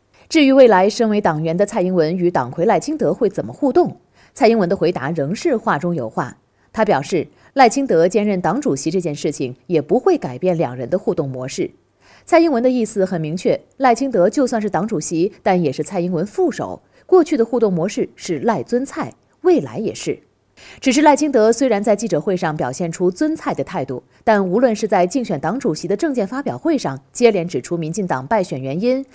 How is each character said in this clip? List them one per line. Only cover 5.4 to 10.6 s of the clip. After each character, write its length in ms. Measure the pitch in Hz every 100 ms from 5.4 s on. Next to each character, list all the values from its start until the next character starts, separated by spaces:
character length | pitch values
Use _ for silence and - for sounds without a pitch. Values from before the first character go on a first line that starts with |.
| 349 226
话 220 | 226 151
中 160 | 175
有 160 | 170 113
话。 260 | 147 127 - _ _ _
他 100 | -
表 160 | 208 147
示， 280 | 143 180 - _ _
赖 160 | - 247
清 160 | 277 277
德 220 | 175 175
兼 180 | 208 208
任 160 | 190
党 180 | 170 220
主 160 | 226 139
席 140 | 160
这 100 | 185
件 140 | 165
事 180 | 143 165
情 240 | 143 131 127 -
也 120 | 165
不 200 | 147 226
会 180 | 381 339
改 180 | 156 127
变 220 | 180
两 180 | 165